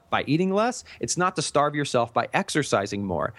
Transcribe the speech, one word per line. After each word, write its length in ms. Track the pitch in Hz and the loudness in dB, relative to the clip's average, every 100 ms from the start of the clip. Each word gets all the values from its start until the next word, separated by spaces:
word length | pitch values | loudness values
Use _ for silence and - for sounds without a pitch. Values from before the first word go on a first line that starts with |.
| _ | _
by 140 | 107 98 | -2 2
eating 260 | 156 190 | 2 2
less. 300 | 196 233 - - - | 2 0 -2 -12 -8
It's 180 | 120 165 | -4 0
not 180 | 180 175 | 0 0
to 40 | |
starve 320 | - 147 147 147 | 0 2 2 0
yourself 380 | 143 123 117 | 0 0 0
by 140 | 120 117 | 0 0
exercising 720 | 160 202 165 131 107 101 101 | 0 0 -2 0 0 0 -4
more. 300 | 98 82 71 | -2 -2 -4